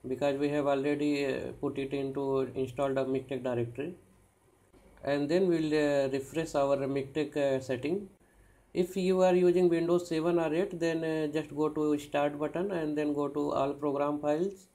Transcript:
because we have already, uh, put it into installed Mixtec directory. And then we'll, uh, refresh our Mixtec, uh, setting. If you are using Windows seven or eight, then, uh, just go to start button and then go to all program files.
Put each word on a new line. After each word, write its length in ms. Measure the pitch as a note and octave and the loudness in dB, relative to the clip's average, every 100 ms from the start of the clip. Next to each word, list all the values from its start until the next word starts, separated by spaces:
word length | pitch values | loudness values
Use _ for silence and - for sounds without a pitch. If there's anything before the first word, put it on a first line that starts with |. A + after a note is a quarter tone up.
| B2+ | -6
because 280 | C3 C#3+ C#3 | -2 0 0
we 120 | C#3+ | 0
have 180 | D3 C#3+ | 0 2
already, 580 | C#3 C#3+ D3 D3 C#3+ | 0 0 0 0 0
uh, 280 | C#3 C3 B2+ - | 0 -2 -6 -6
put 180 | C#3+ C#3 | -6 -4
it 140 | C3+ | -4
into 460 | C#3 C3+ C#3 C#3 C3+ B2+ B2 | -4 -4 -4 0 0 -2 -4
installed 400 | C3 B2 C#3 C3+ | -6 -2 0 0
Mixtec 480 | C3 C3 C3 C3 | 0 -2 -4 -4
directory. 500 | B2+ A#2+ A#2 A#2 D#3 F#3 - _ _ _ _ _ _ - - - | -2 -2 -2 -4 -8 -10 -20 _ _ _ _ _ _ -20 -20 -10
And 240 | - C#3+ C#3+ | -2 0 2
then 180 | F3 F#3+ | 2 4
we'll, 260 | E3 D#3 | 2 2
uh, 360 | D3+ D3 C#3+ C3+ | 2 2 2 2
refresh 480 | C3+ C3+ E3 D#3+ D3 | -2 -4 -6 -2 0
our 200 | C#3 C#3 | 2 2
Mixtec, 580 | C3+ C#3 C3+ D#3 D3 D3+ | 0 -2 -2 -4 -2 0
uh, 240 | C#3 C3+ | 0 0
setting. 480 | C3 B2 C#3+ F#3+ G3+ _ _ _ - _ _ | -2 -4 -2 -4 -6 _ _ _ -20 _ _
If 220 | E3+ E3+ G3 | -2 -2 0
you 260 | F#3 F#3 | 2 4
are 100 | F#3 | 6
using 360 | F3+ F3+ F3 F3 | 6 6 6 4
Windows 400 | E3 E3+ F3 F3 | 4 2 2 2
seven 320 | D#3+ E3 F3 | 0 2 2
or 120 | D#3+ | 2
eight, 280 | D#3 E3+ E3+ | 0 -2 -2
then, 240 | E3 D#3+ | 0 0
uh, 240 | D#3+ D#3+ D3+ | -2 -2 0
just 260 | D3+ D3 | -2 -4
go 140 | D3 D3+ | -2 0
to 280 | D3+ D3+ D3 | 2 0 0
start 360 | D3 C#3+ D3 D3 | 0 0 0 0
button 360 | D3+ D#3+ G3+ | -4 -2 -2
and 260 | F3+ D#3 D3+ | -2 -2 0
then 160 | D3+ | 0
go 140 | C#3+ C#3+ | 0 -2
to 240 | C#3+ D3 | -2 -2
all 220 | C#3 C#3 | 0 0
program 440 | C#3+ D3 C#3 C#3+ D3 | 0 -2 0 0 0
files. 480 | D3 D#3 G3 G3 - | 0 0 0 -6 -20